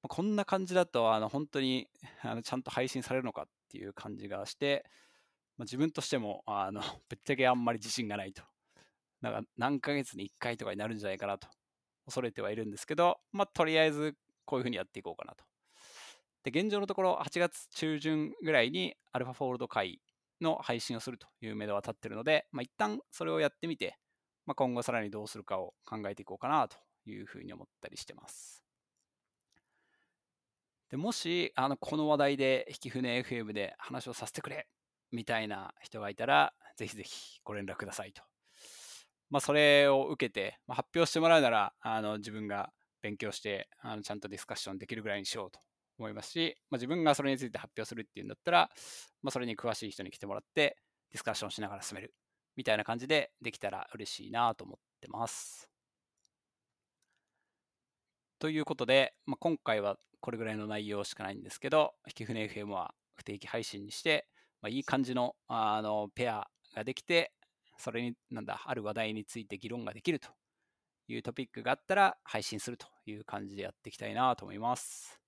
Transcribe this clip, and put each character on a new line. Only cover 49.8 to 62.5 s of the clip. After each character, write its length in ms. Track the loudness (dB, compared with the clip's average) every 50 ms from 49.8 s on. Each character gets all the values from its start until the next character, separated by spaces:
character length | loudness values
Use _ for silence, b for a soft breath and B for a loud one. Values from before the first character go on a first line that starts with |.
| -4
い 40 | -8
人 120 | -8 -10 -12
に 80 | -12
来 60 | -10
て 80 | -12 -8
も 80 | -6 -6
ら 60 | -8
っ 40 | _ _ _
て、 220 | 4 4 4 4 _ _ _ _ _ _ _
デ 40 | -12
ィ 40 | -6
ス 40 | -4
カ 80 | -2
ッ 20 | -2
シ 80 | -2 -4
ョ 40 |
ン 40 | -6
し 100 | -4 -6
な 80 | -6 -6
が 60 | -6
ら 60 | -8
進 140 | -8 -8 -8
め 60 | -10
る 120 | -12 -14 _ _ _ _ _ _ _ _ _
み 80 | -4 2
た 100 | 2 2
い 40 |
な 60 | 2 2
感 140 | 0 -2
じ 100 | -2 2
で 240 | 4 4 4 4 2 _ _
で 100 | -8 -8
き 60 | -8
た 120 | -4 -4 -4
ら 180 | -4 -4 -8 -10 -10
嬉 180 | -10 -8 -8
し 160 | -8 -10 -10
い 40 | -4
な 220 | 0 2 2 2 2
と 100 | -2 -10
思 100 | -14 -14
っ 40 | _ _ _ _ _
て 60 | -16
ま 200 | -12 -6 -4 -4
す。 420 | -4 -4 -8 -10 -12 -14 -16 -18 _ _ _ _ _ _ _ _ _ _ _ _ _ _ _ _ _ _ _ _ _ _ _ _ _ _ _ _ _ _ _ _ _ _ _ _ _ _ _ _ _ _ _ _ _ _ _ _ _ _ _ _ _ _ _
と 100 | -2 0
い 100 | 0 0
う 60 | 0
こ 100 | 0 -2
と 100 | -2 4
で、 280 | 8 8 8 8 6 _ _ _
ま 100 | -6 -6
あ、 20 |
今 200 | 0 0 0 0
回 240 | 0 _ 0 2 2
は 160 | 2 0 -2 _ _ _ _ _
こ 100 | -8 -6
れ 60 | -6
ぐ 80 | -4 -4
ら 80 | -4 -4
い 40 |
の 100 | -4 -4
内 200 | -4 -4 -4 -2
容 160 | -2 -2 -2 -4
し 100 | -4 -6
か 100 | -6 -6
な 80 | -6
い 40 | -6
ん 80 | -8 -12
で 60 | -12
す 100 | -12 -6
け 100 | -2 4
ど、 240 | 6 6 6 4 0 _ _
引 60 | -18 -12
き 100 | -10 -6
船 180 | -4 -2 -4 -4
エ 40 |
フ 120 | -4